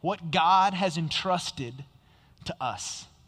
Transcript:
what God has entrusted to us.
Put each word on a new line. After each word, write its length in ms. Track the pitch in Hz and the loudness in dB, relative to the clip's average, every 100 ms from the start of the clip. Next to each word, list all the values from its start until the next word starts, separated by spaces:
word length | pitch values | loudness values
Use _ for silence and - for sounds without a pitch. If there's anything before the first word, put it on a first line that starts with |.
what 300 | 165 196 170 | -4 -4 0
God 420 | 175 165 190 190 | 2 6 6 6
has 240 | 185 190 160 | 2 0 0
entrusted 880 | 160 - 190 180 - - 120 131 139 _ _ _ _ _ - | -2 -2 0 -2 -2 -8 -10 -10 -18 _ _ _ _ _ -12
to 100 | - | -4
us. 460 | 127 101 - - - _ | -4 -4 -8 -10 -14 _